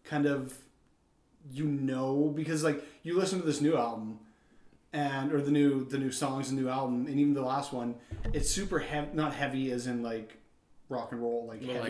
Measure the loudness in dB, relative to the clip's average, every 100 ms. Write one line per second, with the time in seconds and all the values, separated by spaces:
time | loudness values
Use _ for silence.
0 | -6 2 2 2 -4 -10 -18 _ _ _
1 | _ _ _ _ -14 -4 -2 0 0 0
2 | 0 2 2 2 -2 2 2 0 -4 -12
3 | -2 2 2 2 0 2 4 4 2 -2
4 | -8 -10 -14 _ _ _ -20 _ _ -2
5 | 0 0 0 2 4 6 6 4 0 -2
6 | -2 -2 -2 -2 -2 -2 0 0 0 0
7 | 0 2 4 4 2 0 -2 -4 -4 -6
8 | -10 -6 0 0 2 0 0 -2 0 -4
9 | -2 0 -2 0 -2 0 0 -2 -2 -2
10 | -2 -4 -8 -16 -20 _ _ -20 -8 -6
11 | -6 -4 -2 -2 -4 -8 -6 -4 -2